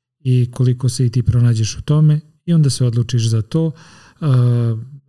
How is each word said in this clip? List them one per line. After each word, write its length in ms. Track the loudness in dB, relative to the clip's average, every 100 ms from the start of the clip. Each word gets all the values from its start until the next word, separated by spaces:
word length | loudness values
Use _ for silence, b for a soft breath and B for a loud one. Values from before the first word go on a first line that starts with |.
| _ _
i 320 | 0 0 0
koliko 380 | 0 0 0 -2
se 160 | -2 -2
i 40 |
ti 140 | 0
pronađeš 540 | 0 2 2 2 -2 -6
u 40 |
tome 380 | -2 2 2 0 -4 _ -2
i 80 |
onda 160 | 2 2
se 160 | 0 -2
odlučiš 420 | 0 -2 -2 0
za 140 | -2
to. 300 | -2 -2 -4 -6 b b b _
E, 40 | 0 2 2 0 -2 -4 -10 -20